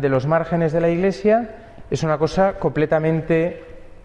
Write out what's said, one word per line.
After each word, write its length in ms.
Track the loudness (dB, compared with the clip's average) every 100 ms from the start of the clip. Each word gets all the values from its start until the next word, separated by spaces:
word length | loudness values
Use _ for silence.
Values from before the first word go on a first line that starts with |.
de 80 | 0
los 180 | 2 2
márgenes 460 | 0 0 0 0
de 80 | 2
la 100 | 2
Iglesia, 640 | 2 0 0 2 2 0 -10 -18 -18 -6
es 120 | -2
una 160 | 0 0
cosa 400 | 0 2 0 0
completamente 1040 | -2 0 0 2 2 0 0 0 0 -4 -14 -18 -18 -20